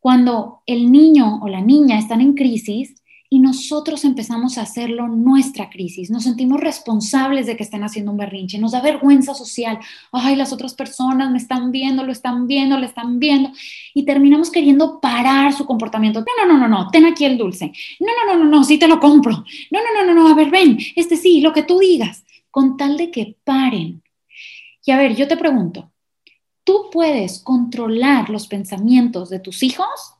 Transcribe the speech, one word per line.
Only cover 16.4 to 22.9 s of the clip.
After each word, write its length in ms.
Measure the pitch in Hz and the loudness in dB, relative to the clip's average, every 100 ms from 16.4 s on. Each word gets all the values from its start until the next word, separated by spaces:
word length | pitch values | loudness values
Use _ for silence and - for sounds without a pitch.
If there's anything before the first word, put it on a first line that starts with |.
| 381 | 2
no, 60 | |
no, 80 | 302 | 4
no, 80 | 240 | 4
no, 200 | 208 185 | 0 2
ten 160 | 330 | 4
aquí 200 | 330 320 | 4 4
el 120 | 285 247 | -2 -2
dulce. 360 | 208 180 156 - - - | -4 -8 -12 -14 -20 -8
No, 80 | 392 | -6
no, 260 | 466 427 | -2 0
no, 120 | 349 | 2
no, 40 | 302 | 4
no, 140 | 302 | 4
sí 160 | 262 294 | 4 4
te 80 | 320 | 4
lo 140 | 320 | 6
compro. 440 | 285 294 254 185 - - - | 6 6 4 -2 -8 -20 -8
No, 80 | 359 | -6
no, 260 | 453 427 381 | -2 -2 2
no, 80 | |
no, 80 | 339 | 4
no, 60 | 320 | 6
a 60 | |
ver, 140 | 302 302 | 6 4
ven, 300 | 359 349 - - | 4 4 4 -2
este 220 | - 339 330 | -6 -2 0
sí, 240 | 359 330 | 4 4
lo 120 | 302 | 4
que 120 | 311 | 0
tú 160 | 311 359 | 0 2
digas", 440 | 381 330 202 - _ _ _ | 4 2 -2 -10 _ _ _
con 240 | 269 269 262 | 0 0 0
tal 200 | 277 | -4